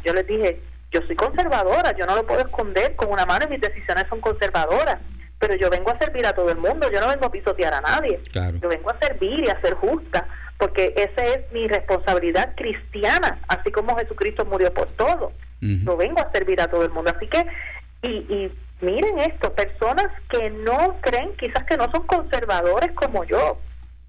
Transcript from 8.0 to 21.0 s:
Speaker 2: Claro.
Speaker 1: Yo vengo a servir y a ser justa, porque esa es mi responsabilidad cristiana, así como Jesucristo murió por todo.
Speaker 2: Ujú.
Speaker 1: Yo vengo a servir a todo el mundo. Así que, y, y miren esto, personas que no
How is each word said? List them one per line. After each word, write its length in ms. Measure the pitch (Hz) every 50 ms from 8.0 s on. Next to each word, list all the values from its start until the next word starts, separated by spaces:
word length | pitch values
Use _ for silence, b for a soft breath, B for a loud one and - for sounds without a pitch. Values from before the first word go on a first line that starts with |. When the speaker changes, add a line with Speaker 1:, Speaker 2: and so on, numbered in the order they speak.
| 302 240 180 - - -
Speaker 2:
Claro. 240 | - 90 90 90 85 87
Speaker 1:
Yo 80 | 175 175
vengo 180 | 165 - - 214
a 80 | 240 -
servir 400 | 302 277 - - 190 202 269 320 285
y 60 | 214
a 100 | 190 -
ser 140 | - 175 185
justa, 520 | - 190 233 320 320 - - - 170 175 B B B B B B
porque 380 | - 202 185 - 202 185 - -
esa 300 | 208 202 196 - 247 240
es 260 | 240 262 262 - -
mi 160 | 233 233 226 214
responsabilidad 840 | 208 185 - - 190 170 - 202 185 175 175 170 165 185 247 - -
cristiana, 840 | - - 220 196 - - - - 208 208 226 302 370 359 - - - - -
así 220 | 185 - - 415
como 240 | - 214 247 240 233 233
Jesucristo 480 | 220 - - - 196 214 - - 208
murió 260 | 196 196 185 185 180
por 140 | - 170 165 -
todo. 400 | - - 226 302 349 311 - - - - - - - -
Speaker 2:
Ujú. 240 | 104 104 101 90 104
Speaker 1:
Yo 120 | - 175 170
vengo 220 | 185 262 339 330
a 120 | 277 -
servir 260 | - 202 190 190 185 175
a 60 | 170 170
todo 160 | 175 170 170
el 60 | 165
mundo. 220 | 160 160 165 170 165
Así 120 | - -
que, 180 | - - 330 349 339 B B B B B B B B - -
y, 60 | 233 247 220 208 - -
y 200 | 202 202 190 185 - - - - - -
miren 380 | 180 185 202 277 403 427 381 294
esto, 340 | 302 320 - - 233 -
personas 540 | - 208 202 202 - - 220 233 277 370 403 - - - - -
que 180 | 247 233 220 214
no 480 | 214 214 220 226 247 294 349 381 370 -